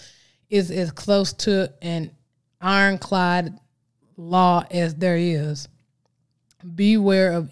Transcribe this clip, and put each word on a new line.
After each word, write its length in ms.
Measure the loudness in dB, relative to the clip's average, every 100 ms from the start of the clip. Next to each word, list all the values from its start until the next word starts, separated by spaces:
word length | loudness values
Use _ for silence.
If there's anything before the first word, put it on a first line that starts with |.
| -18 _ _ _ _
It's 220 | -2 0
as 200 | -2 -6
close 420 | -6 0 2 0
to 380 | -2 -2 0 -2 -6
an 260 | -8 -6 -8 -12 _ _ _ _
ironclad 1000 | 0 2 2 0 -2 0 2 0 -2 -10 _ _ _ _ _ -20
law 460 | -2 2 4 4 0
as 240 | -2 -4 -2
there 200 | 0 0
is. 520 | 0 -2 -4 -8 -12 _ _ _ _ _ _ _ _ _ -12
Beware 580 | 0 2 4 4 2 2
of 160 | 0 -4